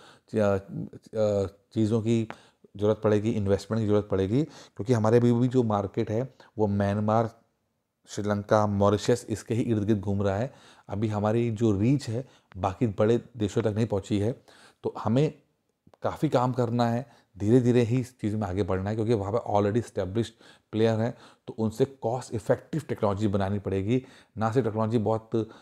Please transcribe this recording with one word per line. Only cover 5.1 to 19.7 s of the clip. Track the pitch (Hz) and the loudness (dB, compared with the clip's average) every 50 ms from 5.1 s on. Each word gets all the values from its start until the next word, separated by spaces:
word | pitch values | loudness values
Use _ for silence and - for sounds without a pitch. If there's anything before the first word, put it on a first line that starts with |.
| 117 120 | 6 6
अभी | 120 120 120 | 6 6 4
भी | 117 123 127 | 4 2 2
जो | 123 127 120 | 2 2 2
मार्केट | 110 104 101 98 95 - 120 110 - | 2 0 -2 -2 -4 -4 -4 -4 -4
है | 107 113 131 131 _ _ - _ - 104 | -2 -4 -4 -6 _ _ -20 _ -4 -2
वो | 107 101 | 0 0
म्यांमार, | 101 101 101 101 101 107 107 107 107 113 113 113 - _ _ _ _ _ _ _ _ _ _ _ _ _ _ - | 2 2 0 0 0 0 0 2 2 2 2 0 -4 _ _ _ _ _ _ _ _ _ _ _ _ _ _ -14
श्रीलंका, | - - 101 104 104 104 101 - 110 107 107 104 | -8 -6 -2 -2 -2 -2 0 2 4 4 4 4
मॉरिशस, | 101 98 101 101 104 101 - - 120 113 - - | 2 2 4 4 4 2 2 0 0 0 0 -6
इसके | 110 - - - 117 | -8 -6 -6 -4 -4
ही | 113 | -2
इर्द | - 120 117 107 98 | 0 0 0 0 2
गिर्द | 101 113 101 | 0 0 0
घूम | 92 104 98 101 101 | 0 -2 -2 -2 0
रहा | 101 95 101 | -2 -2 -2
है। | 120 143 - - - - - _ _ - | -4 -6 -8 -14 -20 -20 -20 _ _ -10
अभी | 101 101 113 110 | -6 -4 -4 -4
हमारी | 104 104 101 107 110 117 117 120 | -2 0 0 0 0 0 0 -2
जो | 110 104 117 110 101 95 | -2 0 2 2 2 4
रीच | 104 120 143 139 - - | 2 2 2 0 -2 -4
है | 110 120 139 - _ _ _ _ - 92 | -8 -8 -8 -12 _ _ _ _ -10 -4
बाकी | 92 98 92 - 131 113 | -4 -4 -2 0 -2 -2
बड़े | 98 - 107 107 120 120 - - - 120 | 0 2 2 4 2 2 0 -4 -8 -4
देशों | 104 98 - 123 | -4 -2 0 0
तक | 107 110 | 0 0
नहीं | 101 107 117 107 | 0 -2 -2 -2
पहुंची | 104 98 - - 107 101 | -2 -4 -2 -2 0 0
है, | 101 113 139 - _ _ - - - - _ _ - | 0 0 -4 -6 _ _ -20 -20 -20 -20 _ _ -8
तो | - - - | -8 -6 -4
हमें | - 110 113 131 156 151 - - _ _ _ _ _ _ _ _ _ _ _ _ | -2 0 2 2 2 0 -2 -6 _ _ _ _ _ _ _ _ _ _ _ _
काफ़ी | - 107 95 - - 147 | -6 -6 -4 -2 -2 0
काम | 143 127 123 127 120 | 2 2 2 0 0
करना | 120 123 113 117 120 120 117 | 0 -2 0 0 0 0 0
है, | 117 120 131 - _ _ _ _ - - | 0 -2 -6 -8 _ _ _ _ -10 -4
धीरे | 101 104 117 131 | 0 4 4 4
धीरे | 120 120 117 123 | 4 4 4 4
ही | 120 107 123 131 | 2 2 0 -2
इस | 120 - - _ | -4 -6 -8 _
चीज़ | - 104 104 | -6 -4 -4
में | 107 107 92 | -4 -4 -4
आगे | 90 98 101 | -2 -2 -2
बढ़ना | 90 95 95 95 104 | -2 -2 -2 -2 -4
है, | 110 | -4
क्योंकि | 113 107 110 120 | -2 -2 0 0
वहाँ | 104 98 98 | 0 -2 -2
पे | 107 117 | -4 -4
already | - 117 107 104 101 104 | -4 0 0 2 2 2